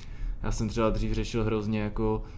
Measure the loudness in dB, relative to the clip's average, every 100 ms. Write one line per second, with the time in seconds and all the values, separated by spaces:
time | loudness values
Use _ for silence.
0 | -10 -6 -4 -2 -2 0 0 2 2 4
1 | 2 0 0 0 2 0 0 0 0 0
2 | 0 0 -4